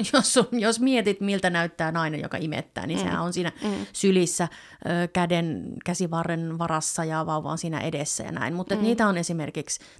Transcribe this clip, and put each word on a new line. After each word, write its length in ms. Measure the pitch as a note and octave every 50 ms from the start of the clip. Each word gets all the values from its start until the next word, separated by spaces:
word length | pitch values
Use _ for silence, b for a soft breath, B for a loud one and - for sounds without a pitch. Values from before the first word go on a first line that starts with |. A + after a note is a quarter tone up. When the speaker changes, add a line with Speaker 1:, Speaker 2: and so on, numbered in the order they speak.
| A3 - -
Speaker 1:
jos 200 | C#4 - - -
sun, 120 | C4 A#3 B3+ A#3+
jos 280 | B3 G3 A3+ A3+ A3
mietit, 400 | B3 C4+ C4 A#3+ G3+ G#3 G3 G3
miltä 300 | G3 G3+ G3+ G3 F#3 F#3
näyttää 420 | F3 E3+ E3+ E3+ - - E3 D#3+ D#3+
nainen, 280 | E3+ D#3+ D#3 D#3 D3
joka 160 | D#3 - -
imettää, 500 | - E3+ D#3+ D3+ - - - - - -
niin 120 | - - F#3+
Speaker 2:
Mm. 40 | G3
Speaker 1:
sehän 160 | F3 - E3 E3
on 100 | F3 F3
siinä 200 | F3+ F3 E3 - - -
Speaker 2:
Mm. 240 | G#3+ G3+ F#3+ G3 - -
Speaker 1:
sylissä, 560 | - - G3 F#3+ F#3 F3+ E3 - - F3+ E3 B B B B B B -
ö, 220 | - E3+ F3 F3+ E3+
käden, 640 | - F#3 F3 E3+ F3 E3+ E3+ E3 D3 F#2+ D#2+ - - - -
käsivarren 760 | - F3 - F#3 E3 E3 E3 E3 E3 E3 E3 E3 E3 D#3+ E3
varassa 460 | E3+ E3 D#3+ D#3 D#3 - - - E3
ja 220 | D#3+ D#3 D#3+ D#3
vauva 240 | D#3+ D#3 D#3 - D3
on 80 | D#3 E3
siinä 220 | - E3 D#3+ C#3+
edessä 440 | - D#3+ D#3+ C#3+ D3 D3 - - -
ja 80 | - E3
näin. 220 | - - A#2+ E3
Mut 180 | F3 F#3 - G3
et 60 | G#3+
Speaker 2:
Mm. 60 | G#3
Speaker 1:
niitä 220 | A3 A#3 A3+ A3+ G#3
on 80 | F#3+ F3
esimerkiksi, 600 | E3+ - E3+ E3 D3+ - - D#3+ C#3+ - - B B B B B